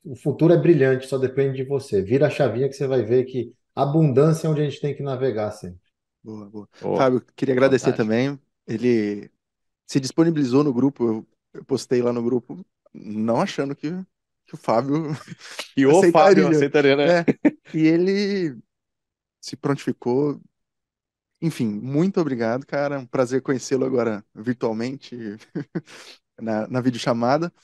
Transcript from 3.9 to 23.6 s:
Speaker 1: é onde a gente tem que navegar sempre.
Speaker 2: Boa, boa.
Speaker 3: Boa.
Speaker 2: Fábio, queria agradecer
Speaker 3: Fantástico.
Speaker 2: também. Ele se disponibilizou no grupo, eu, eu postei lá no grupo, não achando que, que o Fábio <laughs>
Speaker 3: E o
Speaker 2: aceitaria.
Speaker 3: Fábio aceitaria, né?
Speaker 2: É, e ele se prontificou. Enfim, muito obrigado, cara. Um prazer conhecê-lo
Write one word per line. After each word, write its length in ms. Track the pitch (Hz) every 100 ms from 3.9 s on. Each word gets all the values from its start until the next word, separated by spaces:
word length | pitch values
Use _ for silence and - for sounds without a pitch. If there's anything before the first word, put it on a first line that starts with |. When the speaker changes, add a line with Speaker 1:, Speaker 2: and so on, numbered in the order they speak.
| 156 156 123 156 160 160
Speaker 1:
é 20 |
onde 120 | 151
a 40 | 147
gente 120 | 135
tem 140 | 143 135
que 80 |
navegar 480 | 139 127 135 110 107
sempre. 280 | - 90 90 _ _ _ _
Speaker 2:
Boa, 260 | 113 107 101
boa. 200 | 107 101 -
Speaker 3:
Boa. 160 | 98 98
Speaker 2:
Fábio, 280 | 135 127 - -
queria 180 | 131
agradecer 380 | 127 135 131 143
Speaker 3:
Fantástico. 180 | - 110
Speaker 2:
também. 300 | 113 135 143 _ _ -
Ele 640 | 110 123 117 104 101 - _ _ _ _ _ -
se 120 | 143
disponibilizou 640 | 131 - 165 160 131 131
no 100 | 151
grupo, 320 | 120 135 - 117
eu, 220 | 110 - _ _
eu 120 | - -
postei 360 | 131 - 123
lá 120 | 120
no 100 | 120
grupo, 400 | 117 127 - 180 196 _ _
não 480 | - - 107 113 117
achando 340 | 190 - 139 143
que, 140 | 151 185 190 _ _ _ _
que 100 | -
o 20 |
Fábio 500 | - 113 139 147 151 156 - -
<laughs> 340 | - - - -
Speaker 3:
E 80 | 135
o 120 | 165
Speaker 2:
aceitaria. 460 | 185 165 180 190
Speaker 3:
Fábio 60 | 175
aceitaria, 460 | 151 143 151 139 139
né? 240 | 147 175
Speaker 2:
É, 60 | 170 - 294 - -
e 140 | 165 156
ele 720 | 165 185 196 202 202 165 113 - _ _ _ _ _ _ _
se 160 | - -
prontificou. 880 | 143 139 - - 120 123 147 - - _ _ _ _ _ _ _ _ _
Enfim, 260 | 165 - 117
muito 520 | 104 127 143 190 190
obrigado, 460 | 156 123 113 123 139
cara. 340 | 143 143 139
Um 60 | 123
prazer 360 | 135 123 131
conhecê-lo 440 | - 131